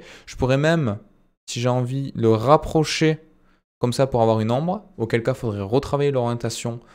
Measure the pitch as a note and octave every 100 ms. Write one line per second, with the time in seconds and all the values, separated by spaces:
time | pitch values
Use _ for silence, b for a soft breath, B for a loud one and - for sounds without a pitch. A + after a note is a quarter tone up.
0 | B B - - B2+ C3+ D#3 E3 C3 G2+
1 | - _ _ _ - B2 B2 B2+ B2 C3+
2 | C#3 - A2+ A2 A#2+ D3+ - D#3+ D3+ -
3 | D#3 D#3 - b b b _ _ B2 A#2+
4 | C3 A#2+ A2+ A2 A2 B2 E3 G3+ - -
5 | A2+ A#2+ A#2 B2+ A#2 G2+ G2 C3 - C#3+
6 | C#3+ C3+ A#2 A#2+ A#2 - A#2+ A#2 b